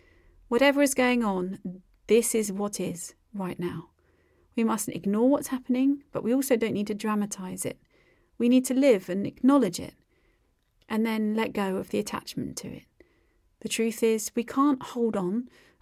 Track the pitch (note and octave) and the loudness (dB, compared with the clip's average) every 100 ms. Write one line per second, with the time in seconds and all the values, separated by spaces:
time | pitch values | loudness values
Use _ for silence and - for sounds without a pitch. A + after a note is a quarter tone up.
0 | _ _ _ _ - A#3+ C#4 C#4 C#4+ C4+ | _ _ _ _ -2 2 4 4 2 4
1 | B3 B3 A3 F#3 F#3 G3 F3+ F3+ _ _ | 2 2 0 -2 -4 -8 -10 -12 _ _
2 | - A3 A3+ A3+ G#3 F#3+ G#3 G3+ F3+ F3 | 2 4 4 0 -2 -4 -6 -4 -8 -8
3 | - - _ G3+ F#3 - F3 E3 - _ | -14 -18 _ -10 -8 -6 -8 -8 -14 _
4 | _ _ _ _ _ - A3+ A3 - F3 | _ _ _ _ _ -2 -2 -2 -4 -6
5 | G3 G#3 B3+ C#4+ C4+ B3+ B3+ B3+ C4+ C#4+ | -2 2 4 2 0 -8 -2 0 2 0
6 | - - G#3+ C4 C4+ A#3 A3 G#3 G#3 G#3 | -4 -6 -2 0 2 0 0 -2 -4 -4
7 | G#3+ G#3+ G#3 G3+ F#3 F#3 - - _ _ | -2 -2 -4 -6 -10 -8 -8 -10 _ _
8 | _ _ _ - A#3+ B3+ B3+ C4 C#4 G3+ | _ _ _ 0 4 4 4 4 6 4
9 | - G3 G3 - B3+ C#4+ G#3 F3 - - | 2 -4 -4 2 4 6 4 -2 -12 -14
10 | _ _ _ _ _ _ _ _ - A3 | _ _ _ _ _ _ _ _ -6 -2
11 | A3+ A3 G#3+ A3 A3+ - F#3+ F#3+ F#3+ G#3 | -2 0 -2 -2 -2 -2 -4 -4 -4 -4
12 | G#3 - - - - - - - _ _ | -4 -8 -8 0 0 0 -12 -14 _ _
13 | _ _ _ _ _ _ G#3 - A3+ A3 | _ _ _ _ _ _ -8 -2 -2 0
14 | A3+ A3 - - A#3 C4+ C#4+ C4 - B3 | 0 0 -2 -6 -4 2 2 2 -4 -2
15 | A#3 G3+ F3+ G#3+ B3+ _ _ _ | -2 0 -2 -4 -6 _ _ _